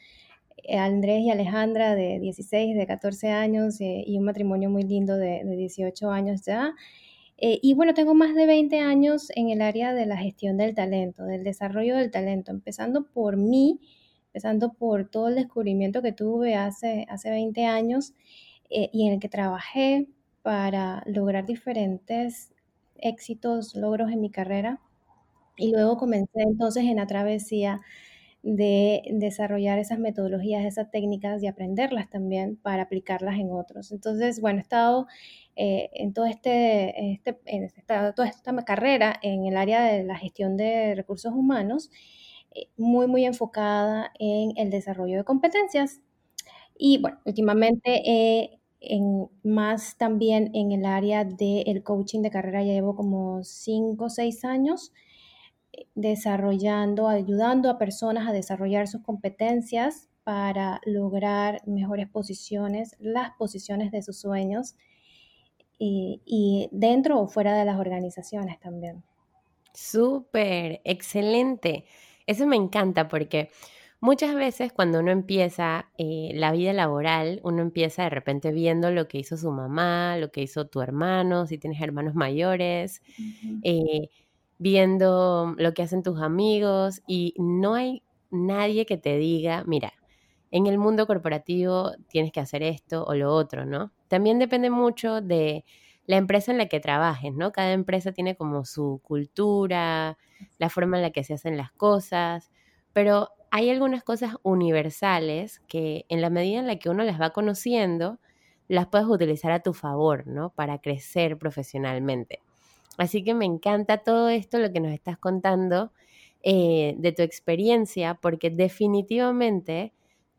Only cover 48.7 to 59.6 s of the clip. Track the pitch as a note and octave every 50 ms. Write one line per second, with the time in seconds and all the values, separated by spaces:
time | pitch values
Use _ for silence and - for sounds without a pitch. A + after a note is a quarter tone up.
48.7 | _ _ - - G#3+ G3+ G3+ G3+ G3 G3 F#3+ - _ _ - G#3+ G#3+ G#3+ G#3+ G#3+
49.7 | A3 A3 A3 - - - A#3 A3 A3 G#3 A3+ A3 A3 G#3+ A3 G#3+ A3 A3 G3+ G3+
50.7 | G3+ G3 F#3+ G3 F#3+ G3 G3 G#3 G#3 G#3 G#3 F#3+ F#3 F3+ G#3 G3+ G3+ G#3 - G#3+
51.7 | G3+ G3 G3+ - G#3 G3 G3+ G3+ - A3 G#3+ G#3+ - F#3+ F#3 F#3+ F#3 G3+ G3+ G3+
52.7 | G3 G3 F#3+ G3+ G3+ G3+ G3+ G3+ G3 F#3+ F#3+ F#3 F#3 F#3 F#3 - - - - A3
53.7 | A3 A3 A3 A3 A3 A3 A3+ A#3 A3+ - A#3 A#3 A3+ A#3 - B3+ B3+ C4 C4+ D4
54.7 | F4 - - - _ _ _ _ _ _ - - _ _ - - _ _ _ _
55.7 | - - - _ - G#3+ G#3 G#3+ G#3+ G#3 - G#3+ G3+ G3 G3 G3+ G3 F#3+ G3 G#3
56.7 | G#3 G#3 G#3 G3+ G#3 G#3 A3 A3 G#3+ G3+ G3 F#3+ G3+ G3+ A3+ A#3+ B3+ C4 B3+ B3+
57.7 | A#3+ B3 A3 G3 G3 - A#3 A3+ A3 A#3 A3 A#3 G#3 G3 F3+ - F#3+ F#3 G3 G3
58.7 | G3+ G3+ G#3 G3+ G#3 A3 - - A3 G3+ - G3 G3 - G#3+ A3+ A#3+ A#3+